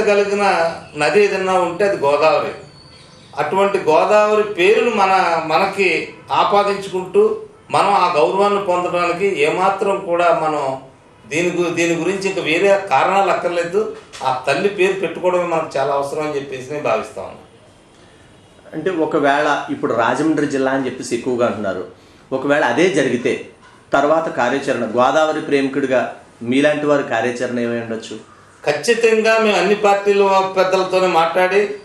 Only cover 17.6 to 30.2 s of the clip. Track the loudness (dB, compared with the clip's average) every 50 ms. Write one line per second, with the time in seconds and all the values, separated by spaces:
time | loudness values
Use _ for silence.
17.6 | -20 -20 -20 -20 -20 -20 -20 -20 -20 -20 -20 -20 -20 -20 -20 -20 -20 -20 -20 -20
18.6 | -20 -14 -10 -6 -4 -4 -2 -2 -2 0 0 2 2 2 2 2 2 0 0 -2
19.6 | -4 -6 -6 -4 -4 -2 0 0 0 0 0 0 0 0 0 0 0 -2 0 0
20.6 | 0 0 0 -2 -4 -4 -6 -8 -8 -6 -6 -4 -2 -2 -2 0 0 0 -2 -2
21.6 | -4 -6 -6 -6 -10 -12 -16 -20 -20 -20 -20 -20 -10 -6 -6 -2 0 0 2 2
22.6 | 2 2 2 2 2 2 2 0 0 0 0 -2 -2 -2 -4 -4 -6 -14 -20 -20
23.6 | -20 -20 -20 -20 -6 -2 0 2 2 2 2 0 -2 -2 -2 -2 -2 -2 -2 -2
24.6 | -2 -4 -4 -2 -4 -2 0 2 2 4 4 2 2 0 0 -2 -2 -2 0 0
25.6 | 0 -2 -2 -2 -2 0 0 0 0 -2 -8 -14 -20 -20 -18 -10 -4 -2 0 2
26.6 | 2 2 2 0 0 0 0 0 0 -2 -2 -2 -2 -2 -4 -4 -6 -4 -4 -4
27.6 | -4 -4 -4 -4 -6 -6 -8 -8 -10 -12 -14 -16 -16 -20 -20 -20 -20 -20 -18 -6
28.6 | -4 -2 -2 0 2 0 2 4 4 2 4 4 2 2 2 2 2 2 2 2
29.6 | 2 2 2 2 2 2 2 2 2 2 2 4